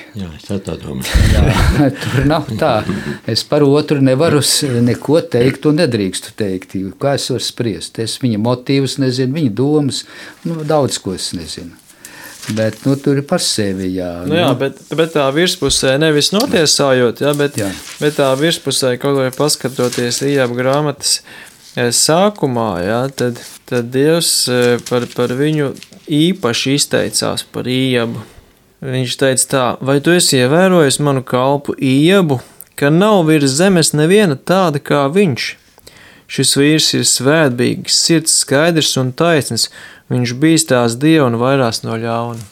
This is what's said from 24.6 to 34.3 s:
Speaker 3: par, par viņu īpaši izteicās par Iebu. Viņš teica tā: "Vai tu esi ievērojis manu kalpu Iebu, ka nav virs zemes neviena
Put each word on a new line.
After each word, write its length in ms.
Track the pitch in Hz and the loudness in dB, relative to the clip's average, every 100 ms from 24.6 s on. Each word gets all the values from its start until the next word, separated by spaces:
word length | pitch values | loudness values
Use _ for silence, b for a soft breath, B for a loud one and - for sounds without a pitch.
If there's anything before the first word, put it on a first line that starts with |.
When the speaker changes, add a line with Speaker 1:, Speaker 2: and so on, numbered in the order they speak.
| 123 120 | 2 0
Speaker 3:
par, 240 | - 127 120 | 0 -4 -2
par 280 | - 123 123 | -2 -2 0
viņu 320 | 151 156 139 - - - - | 0 0 -2 -6 -14 -20 -4
īpaši 680 | 147 165 190 120 117 131 | 2 2 0 -2 -2 -2
izteicās 720 | 143 - 120 95 - 113 98 - | -2 0 -2 -2 -2 -4 -4 -8
par 240 | 113 113 | -8 -4
Iebu. 560 | 127 131 123 117 120 110 B B _ _ _ | -2 0 0 -2 -6 -14 B B _ _ _
Viņš 340 | 135 131 123 - | -6 -4 -4 0
teica 280 | 135 120 - | 0 0 0
tā: 200 | 135 123 - | 0 0 -2
"Vai 240 | 131 139 | 0 0
tu 80 | 147 | 2
esi 320 | 180 - 135 | 2 2 2
ievērojis 560 | 123 160 190 180 143 127 | 4 4 4 4 4 2
manu 220 | 147 135 | 0 0
kalpu 560 | 120 123 135 143 - - | 0 0 2 0 -4 -4
Iebu, 640 | 139 135 160 196 170 127 B B - | 0 4 4 4 2 0 B B -20
ka 180 | - 143 | -2 2
nav 380 | 160 208 208 156 | 4 4 4 4
virs 240 | 156 139 | 4 2
zemes 400 | 135 190 180 143 | 2 4 4 2
neviena 400 | 151 156 202 196 | 2 4 4 4